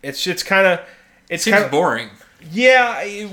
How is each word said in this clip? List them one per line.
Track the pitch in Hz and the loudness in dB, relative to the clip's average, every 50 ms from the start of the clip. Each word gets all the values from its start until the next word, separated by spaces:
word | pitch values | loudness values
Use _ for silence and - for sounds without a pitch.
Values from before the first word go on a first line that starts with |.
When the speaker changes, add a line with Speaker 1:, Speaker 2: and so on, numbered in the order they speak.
| - | -12
Speaker 1:
It's, | 139 139 - - | -12 -10 -8 -6
it's | 180 175 180 - | -6 -6 -6 -4
kinda, | - 196 190 190 185 175 170 - - - _ _ _ _ _ _ _ | 0 2 4 4 4 2 0 -4 -16 -20 _ _ _ _ _ _ _
it's | 170 165 - | -8 -4 0
Speaker 2:
Seems | 220 208 | 2 2
Speaker 1:
kinda | 208 208 131 | 2 2 2
Speaker 2:
boring. | 139 147 180 160 120 113 117 107 - _ - _ _ _ - 160 | 0 0 0 0 -2 -4 -8 -12 -18 _ -20 _ _ _ -20 -10
Speaker 1:
Yeah, | 165 208 247 254 262 254 247 240 226 | -4 2 4 6 6 6 4 0 -2
I, | 135 180 208 202 202 214 202 | -6 -8 -8 -10 -10 -12 -10